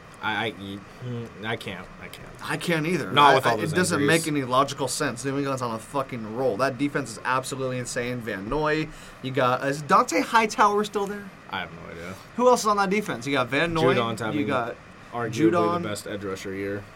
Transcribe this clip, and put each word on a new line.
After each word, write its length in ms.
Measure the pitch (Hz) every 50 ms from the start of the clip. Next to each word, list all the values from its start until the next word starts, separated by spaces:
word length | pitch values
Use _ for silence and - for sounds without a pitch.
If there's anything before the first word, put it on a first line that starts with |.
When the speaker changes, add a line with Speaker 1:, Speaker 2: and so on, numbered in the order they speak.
| - - - - -
Speaker 1:
I, 260 | 107 107 104 113 113
I, 40 | -
mm, 720 | 92 98 98 98 101 98 - - - 123 123 120 117 117 113 - 90 101
I 100 | 110 117
can't. 300 | 110 - 110 95 87 90 - - - 92
I 60 | 87
can't. 200 | - - - - - - - -
Speaker 2:
I 60 | 151 151
can't 280 | - 175 170 160 151
either. 240 | 165 185 156 120 92
Speaker 1:
Not 200 | 123 143 147 139
Speaker 2:
I, 40 | 135
Speaker 1:
with 100 | 131 120
all 60 | 120 117
Speaker 2:
I, 20 |
Speaker 1:
those 160 | 107 107 101 -
Speaker 2:
it 40 |
doesn't 260 | 180 185 165 175 143 143
Speaker 1:
injuries. 240 | 143 160 165 160
Speaker 2:
make 40 | 156
any 140 | 151 143 131
logical 420 | 120 127 131 139 131 - - 143
sense. 380 | 123 - - 156 135 113 117 120
New 140 | 139 135 143
England's 240 | 139 139 135 120 123
on 120 | 120 113
a 40 | 110
fucking 580 | - - - 139 131 - 135 117 110 104 110
roll. 220 | 120 135 127 101 98
That 180 | 135 135 127
defense 360 | 117 143 143 143 151 135 113 107
is 80 | - -
absolutely 540 | 120 127 131 127 - 143 131 131 131 127 127
insane. 400 | 123 - - 127 120 120 127 123
Van 280 | 110 113 104 95 98
Noy. 420 | 110 135 151 151 151 151 156 156 156 - - - - - - -
You 80 | 131
got, 340 | 131 139 131 123 127 - -
is 140 | 139 139 151
Dante 400 | 151 139 190 208 247 240 330 311
Hightower 640 | 269 - 247 226 226 220 - - 220 208 208 202 208
still 220 | 208 - 208 202
there? 180 | 196 208 202 202 190 - - - -
Speaker 1:
I 120 | 95 95
have 100 | 87 82 82
no 180 | 85 85 85
idea. 240 | 82 82 82 90 95 - - - -
Speaker 2:
Who 120 | - 240 247
else 120 | 247 233
is 60 | -
on 100 | 220 208
that 140 | 202 196 185
defense? 360 | 196 214 202 - 135 117 120
You 60 | 143 139
got 160 | 135 123 120
Van 240 | 135 143 165 170 165
Noy. 220 | 165 - 135 131
Speaker 1:
Judon's 260 | 127 117 113 113 110
having 180 | 117 110 104 104
Speaker 2:
You 60 | -
got 300 | 107 131 123 117 117 - - - - - - - -
Speaker 1:
arguably 220 | - 120 - - 127 139 156 170 170
Speaker 2:
Judon. 300 | 175 175 170 175 170 -
Speaker 1:
the 40 | 107
best 180 | 104 - -
edge 160 | - 107 101 101
rusher 320 | 95 95 92 - 98 95
year 300 | 98 98 98 101 101 - - -